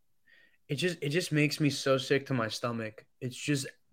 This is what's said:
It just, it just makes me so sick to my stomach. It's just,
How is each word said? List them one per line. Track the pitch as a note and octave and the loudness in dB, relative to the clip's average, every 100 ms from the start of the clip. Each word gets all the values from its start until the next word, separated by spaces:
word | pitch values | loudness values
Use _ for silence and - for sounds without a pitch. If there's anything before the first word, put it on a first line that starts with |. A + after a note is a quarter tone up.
| _ _ _ - _ _ - | _ _ _ -20 _ _ -8
It | C#3 | -2
just, | F3 E3+ | -2 -2
it | D3 | -2
just | D#3 F3 | -2 2
makes | D3+ D3 - | 4 2 4
me | D3 | 0
so | C3+ - C3+ | 2 2 2
sick | C3 C#3 C#3 | 4 0 2
to | |
my | C3 A2 | -2 -2
stomach. | - B2 A#2 A2 - - - | -2 -4 -4 -6 -10 -20 -10
It's | B2+ B2 | -10 -6
just, | - D3 C3+ - _ | -2 -2 -2 -12 _